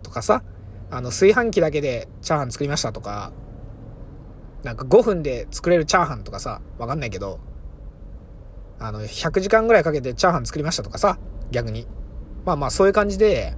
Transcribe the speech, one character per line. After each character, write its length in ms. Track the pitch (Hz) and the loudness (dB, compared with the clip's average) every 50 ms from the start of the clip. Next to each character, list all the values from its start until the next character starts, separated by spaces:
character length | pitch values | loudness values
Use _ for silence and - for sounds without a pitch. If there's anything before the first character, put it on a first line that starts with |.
と 80 | - - | -14 -10
か 120 | - 117 | -8 -2
さ、 200 | 120 - 226 254 - - - - - - - - - - | 2 2 2 2 0 -6 -16 -16 -16 -16 -14 -14 -12 -10
あ 100 | - 123 | -8 -6
の、 100 | 123 123 | -6 -4
炊 220 | - - 190 196 | 2 6 6 8
飯 180 | 220 247 233 226 | 8 6 4 2
器 100 | 180 208 | 4 2
だ 100 | 165 156 | 2 2
け 100 | 147 151 | 2 0
で 280 | 143 135 123 113 - - - - | 0 -2 -2 -4 -6 -10 -14 -8
チ 120 | - - | -2 0
ャ 40 | 165 | 0
ー 20 | 147 | 0
ハ 60 | 139 | 0
ン 60 | 123 | -2
作 140 | - - 147 | -4 -2 -2
り 40 | 139 | -2
ま 80 | 147 | 0
し 60 | 147 | -2
た 100 | - 117 | -2 -2
と 80 | 104 107 | -4 -6
か、 320 | - 101 104 104 98 85 - - - - - - - - - - - - - - - - - - - - - - - - - - - | -8 -8 -6 -6 -8 -10 -12 -14 -14 -14 -14 -14 -14 -14 -14 -14 -16 -16 -14 -14 -16 -16 -16 -16 -16 -16 -16 -16 -16 -16 -14 -10 -10
な 80 | 120 | -8
ん 40 | 113 | -8
か 80 | 113 131 | -6 2
五 180 | 127 160 226 | 6 8 8
分 200 | 233 226 196 170 | 8 6 2 0
で 240 | 151 143 127 117 104 - | 0 -2 -4 -4 -6 -8
作 200 | - - - 170 | -6 -2 2 4
れ 60 | 180 | 4
る 100 | 170 156 | 4 4
チ 100 | 151 - | 4 4
ャ 60 | 185 | 4
ー 20 | 170 | 4
ハ 100 | 143 139 | 2 -2
ン 80 | 113 98 | -6 -8
と 80 | - | -10
か 80 | 113 101 | -8 -8
さ、 200 | - 127 107 101 - - - - | -6 -8 -8 -10 -12 -14 -12 -8
わ 80 | 117 | -6
か 100 | 117 139 | -4 -4
ん 40 | 160 | -2
な 60 | 135 | -4
い 40 | 110 | -4
け 80 | 98 92 | -6 -6
ど、 200 | 98 98 92 - - - - - - - - - - - - - - - - - - - - - - - - - - - - - | -6 -8 -8 -10 -12 -14 -14 -14 -14 -14 -14 -14 -16 -16 -16 -16 -16 -16 -16 -16 -16 -16 -18 -18 -16 -16 -16 -16 -16 -16 -14 -12
あ 100 | 117 110 | -10 -8
の、 160 | 107 107 107 | -8 -8 -8
百 340 | 107 - - - 165 156 190 | -8 -6 -4 -2 0 2 2
時 80 | 190 202 | 2 4
間 180 | 220 220 220 | 4 6 6
ぐ 60 | 226 | 8
ら 80 | 226 196 | 6 6
い 40 | 151 | 6
か 80 | 165 | 4
け 80 | 151 143 | 2 0
て 140 | 123 127 123 | -2 -4 0
チ 120 | - - | 4 4
ャ 40 | 180 | 4
ー 20 | |
ハ 80 | 170 147 | 4 4
ン 60 | 120 | 0
作 120 | - - 151 | -2 -2 -2
り 60 | 143 | -2
ま 80 | 160 | -2
し 40 | - | -2
た 60 | - | -4
と 80 | 104 101 | -4 -6
か 80 | - - | -2 2
さ、 200 | - 202 175 - - - - - - - | 2 2 2 2 -4 -10 -10 -8 -6 -4
逆 200 | 131 120 117 113 | -2 -2 -2 -2
に。 160 | 110 113 117 - - - - - - - - - - - - | -6 -8 -8 -10 -10 -12 -12 -12 -12 -12 -12 -12 -12 -6 -2
ま 100 | 185 170 | -2 0
あ 20 | |
ま 100 | 143 143 127 | 0 0 0
あ、 20 | |
そ 140 | - - 190 | 4 6 6
う 20 | 196 | 6
い 20 | |
う 20 | |
感 160 | 202 214 202 202 | 6 6 4 2
じ 100 | 196 190 | 4 4
で 360 | 214 214 180 120 101 - - | 4 4 4 2 0 -4 -6